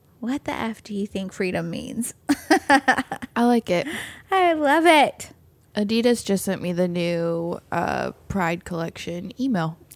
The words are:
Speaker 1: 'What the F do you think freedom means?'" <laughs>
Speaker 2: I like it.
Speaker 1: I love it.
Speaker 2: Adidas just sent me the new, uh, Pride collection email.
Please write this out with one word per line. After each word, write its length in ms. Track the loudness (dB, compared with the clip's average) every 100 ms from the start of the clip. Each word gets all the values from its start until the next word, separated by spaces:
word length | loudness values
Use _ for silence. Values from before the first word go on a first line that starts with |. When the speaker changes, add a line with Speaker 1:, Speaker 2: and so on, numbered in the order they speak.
| _ _
Speaker 1:
'What 240 | -6 -6
the 80 | -6
F 300 | -6 -6 -8
do 120 | -10
you 120 | -6 -6
think 260 | -6 -10
freedom 380 | -4 -2 -2 -4
means?'" 440 | -8 -8 -8 -8 -10
<laughs> 460 | -4 -4 2 2 6
Speaker 2:
I 760 | 4 4 0 -2 -10 -6 0
like 260 | 2 2 2
it. 160 | -2 -2 -8 -12 -16 -2
Speaker 1:
I 220 | 2 4
love 340 | 4 4 6 6
it. 440 | 6 4 0 -18 -20 _ _ _
Speaker 2:
Adidas 480 | -4 0 2 2 2
just 200 | 0 -2
sent 160 | 0 -4
me 120 | -4
the 140 | 0 0
new, 680 | 0 -2 0 -2 -2 -4 -8 -6
uh, 400 | -4 -2 -2 -4 -8 -8
Pride 360 | -4 -2 -4
collection 680 | -8 -8 -8 -10 -10 -10 -12 -6
email. 380 | -2 0 -2 -6 -12